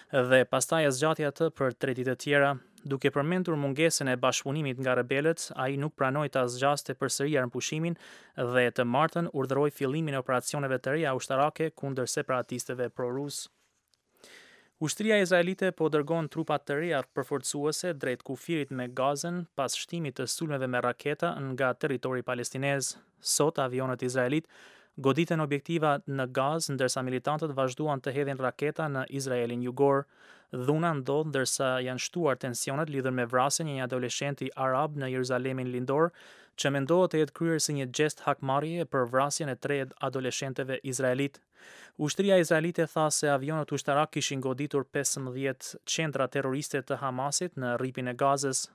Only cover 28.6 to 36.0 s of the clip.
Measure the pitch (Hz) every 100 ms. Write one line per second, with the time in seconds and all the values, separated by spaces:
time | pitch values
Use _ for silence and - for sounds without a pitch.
28.6 | 147 151 160 135 131 139 135 123 120 120
29.6 | 123 127 139 139 139 _ - - _ 127
30.6 | 123 156 170 151 131 143 156 135 127 -
31.6 | 135 127 127 127 - 175 156 127 135 120
32.6 | - 139 156 139 131 127 120 127 139 -
33.6 | 160 135 127 127 123 - 143 143 131 -
34.6 | 131 131 156 147 131 127 127 127 131 131
35.6 | 127 123 127 139